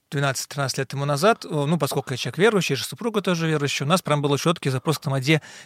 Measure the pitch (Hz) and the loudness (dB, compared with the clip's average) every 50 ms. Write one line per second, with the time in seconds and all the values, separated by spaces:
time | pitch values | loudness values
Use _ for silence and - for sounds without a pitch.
0 | _ _ - 139 143 139 123 - - - - 143 135 123 - 151 131 - - 139 | _ _ -4 -2 0 0 -2 -2 -6 -8 -4 -4 -4 -4 -2 -4 -6 -6 -4 -4
1 | 143 147 147 135 170 220 233 - - - - 147 143 143 175 151 147 - - 143 | -2 -2 0 2 4 4 4 2 -2 -6 -2 -2 0 2 2 2 0 0 -2 -4
2 | - - 127 - - 117 - 160 190 233 220 185 - - 139 120 - - - - | -4 -4 -6 -6 -6 -6 0 2 2 4 4 4 0 0 -2 -2 -4 -8 -10 -6
3 | 214 233 220 208 180 190 180 165 165 160 156 147 143 135 - - 139 143 180 185 | -6 -2 -2 -2 0 0 0 0 2 0 0 2 0 0 -2 -2 0 2 2 2
4 | - 151 147 147 143 143 143 131 - 160 170 - - 139 131 131 - 160 147 - | 2 2 0 2 2 2 0 2 2 0 0 0 0 -2 -2 -2 0 -2 -2 -2
5 | - 139 135 135 127 143 160 147 - - - - - | -2 -2 -2 0 2 4 2 2 2 -4 -20 -20 -20